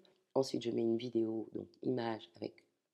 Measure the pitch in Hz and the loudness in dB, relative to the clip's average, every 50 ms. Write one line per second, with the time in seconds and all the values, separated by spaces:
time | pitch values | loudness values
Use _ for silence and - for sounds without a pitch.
0 | - - _ _ _ _ _ 131 135 135 - 127 120 120 113 117 117 117 113 113 | -16 -20 _ _ _ _ _ 2 2 2 0 -2 -2 0 0 2 2 2 2 2
1 | 120 127 120 113 113 110 113 113 107 - - - 98 - - _ - - 131 123 | 0 0 0 2 2 2 0 -2 -4 -6 -6 -8 -8 -8 -12 _ -2 0 0 0
2 | 117 117 113 110 - - _ - 107 - - - _ _ _ _ _ _ | 0 -2 -2 -4 -6 -12 _ -8 -8 -8 -8 -10 _ _ _ _ _ _